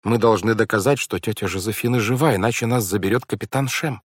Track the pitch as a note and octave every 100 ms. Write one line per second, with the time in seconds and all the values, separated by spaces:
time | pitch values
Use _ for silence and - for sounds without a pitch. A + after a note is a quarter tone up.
0 | - A#2 A#2 G#2+ G#2+ A2 A2 G#2+ G2 C#3+
1 | - F#2 - G#2+ F#2+ F#2+ G2 G#2 A#2+ B2
2 | G#2+ B2+ D#3 G2+ G#2+ A#2 A#2 B2 G2 G2
3 | F#2+ A#2+ - A2 G#2+ C3+ C3+ - D#3+ A2+